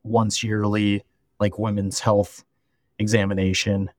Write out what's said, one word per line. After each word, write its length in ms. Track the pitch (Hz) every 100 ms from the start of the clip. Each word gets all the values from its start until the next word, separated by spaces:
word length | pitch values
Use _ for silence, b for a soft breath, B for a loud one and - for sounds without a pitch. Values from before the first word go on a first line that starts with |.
once 400 | 110 113 107 -
yearly, 600 | 110 107 104 104 104 101 - _ _ -
like, 200 | 104 104
women's 400 | 110 101 95 -
health 460 | 113 104 101 - - _ _ _ _ -
examination, 880 | 107 110 98 95 95 92 107 98 95